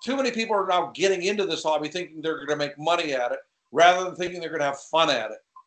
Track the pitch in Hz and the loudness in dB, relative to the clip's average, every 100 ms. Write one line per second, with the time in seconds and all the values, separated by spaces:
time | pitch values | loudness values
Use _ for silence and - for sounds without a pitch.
0 | - 269 262 226 226 208 190 180 160 127 | -4 -2 0 -2 -2 0 2 2 0 0
1 | 190 185 180 208 190 156 156 156 151 175 | 0 2 0 0 -2 -2 0 0 -2 -6
2 | 170 160 156 156 143 147 147 - 151 175 | -10 -6 -6 -4 -4 -2 -2 -2 0 2
3 | 160 131 123 131 - _ _ 131 175 180 | 2 -2 -2 -4 -10 _ _ 6 6 6
4 | 180 165 180 180 160 160 143 139 - 160 | 0 -6 -8 -6 -8 -2 -2 -4 -2 2
5 | 160 127 110 107 _ - | 2 2 -2 -10 _ -20